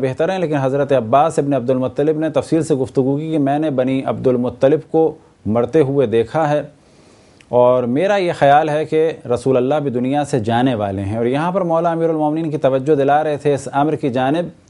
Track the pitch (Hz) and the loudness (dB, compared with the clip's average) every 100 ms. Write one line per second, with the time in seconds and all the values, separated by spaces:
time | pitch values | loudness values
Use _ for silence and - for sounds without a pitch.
0 | 131 127 165 190 165 147 131 139 139 135 | 0 -2 -2 -2 -2 -2 0 -2 0 0
1 | 110 135 160 160 139 135 120 127 127 - | 2 2 2 0 0 -2 0 -2 -2 -2
2 | 147 151 160 135 - 160 147 139 131 143 | -2 0 -2 -2 0 -2 0 -2 0 0
3 | 131 143 160 156 135 147 156 131 127 135 | 0 -2 -2 -2 0 0 -2 0 0 -2
4 | 131 113 127 127 123 123 135 156 - 160 | -2 -2 0 0 -2 0 2 2 0 0
5 | 160 156 _ _ 101 117 113 160 135 139 | 0 -2 _ _ -2 0 2 2 2 0
6 | 120 113 113 156 151 147 - _ _ _ | 2 0 0 -2 0 -2 -4 _ _ _
7 | - - _ _ _ 123 123 127 120 135 | -20 -20 _ _ _ 4 4 4 0 0
8 | 196 202 175 151 139 147 160 151 151 156 | 0 0 -2 2 4 4 4 -2 -2 0
9 | 160 - - 117 131 131 127 151 143 120 | 0 -2 -4 -2 2 2 2 -2 -2 -2
10 | 127 143 139 135 107 117 131 113 101 98 | -2 -2 -2 -2 0 2 2 0 -2 -4
11 | 98 113 120 139 170 190 175 165 170 165 | -4 -2 -2 -2 -2 -2 0 0 0 0
12 | 165 156 151 156 165 147 135 135 131 143 | -2 0 -2 -2 -4 -2 0 0 0 2
13 | 139 147 156 147 147 139 - 139 151 147 | 2 2 0 -2 -2 -2 -2 -2 0 0
14 | 143 123 131 160 165 - | -2 -2 0 -2 -4 -12